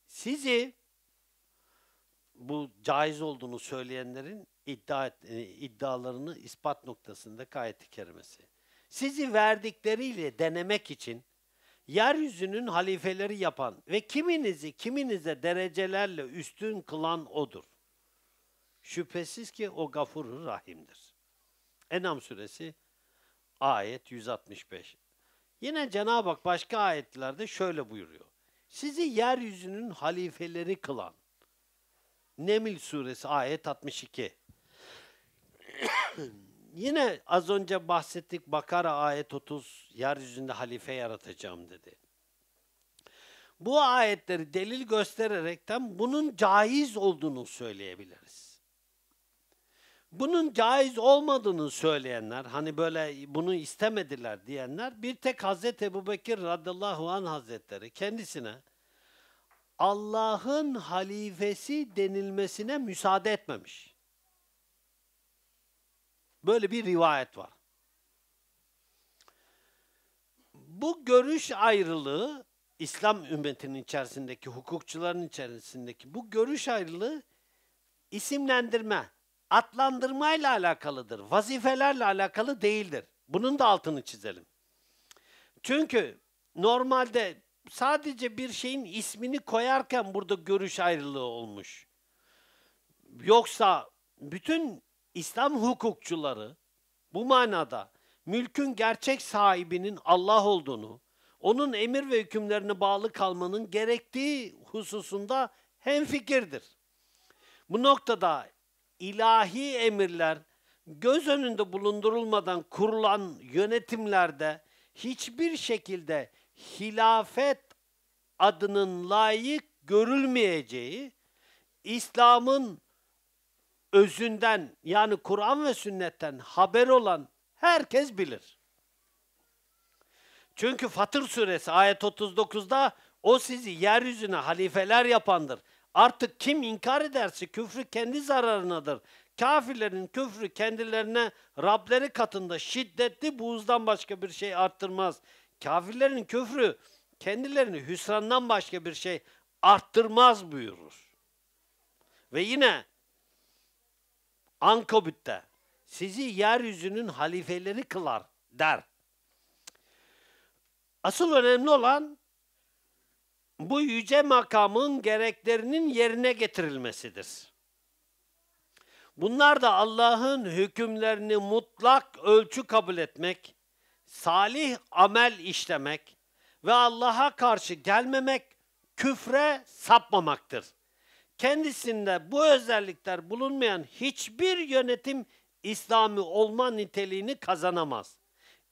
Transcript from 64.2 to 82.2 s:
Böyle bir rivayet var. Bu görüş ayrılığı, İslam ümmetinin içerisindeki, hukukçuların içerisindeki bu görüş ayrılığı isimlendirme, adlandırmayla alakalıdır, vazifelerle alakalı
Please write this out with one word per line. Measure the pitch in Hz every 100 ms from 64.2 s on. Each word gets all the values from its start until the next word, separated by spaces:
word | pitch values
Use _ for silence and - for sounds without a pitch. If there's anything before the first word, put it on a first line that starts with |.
| _ _ _ _ _ _ _ _ _ _ _ _ _ _ _ _ _ _ _ _ _ _ 160
Böyle | 226 196
bir | 233
rivayet | 208 175 165 143 127 110
var. | 90 _ _ _ _ _ _ _ _ _ _ _ _ _ _ _ _ _ _ _ _ _ _ _ _ _ _ _ _ _ _
Bu | 143 135 170 294 339
görüş | 247 247 262 311 -
ayrılığı, | 208 226 208 170 160 139 147 254 285 - _ _ -
İslam | 156 - 208 208
ümmetinin | 143 156 147 131 135 135
içerisindeki, | - 147 127 139 131 127 135
hukukçuların | 123 - 165 - 160 175 175 165
içerisindeki | - 123 117 - 127 120 120 127
bu | 185 226
görüş | 214 240 294 -
ayrılığı | 226 165 170 226 302 - _ _ _ _ _ _ _ _
isimlendirme, | 202 - 285 277 254 240 226 220 190 120 _ _ _ -
adlandırmayla | 214 226 226 269 254 262 269 302 320 285
alakalıdır, | 226 175 160 147 135 113 110
vazifelerle | 101 185 214 262 247 262 277 269
alakalı | 214 196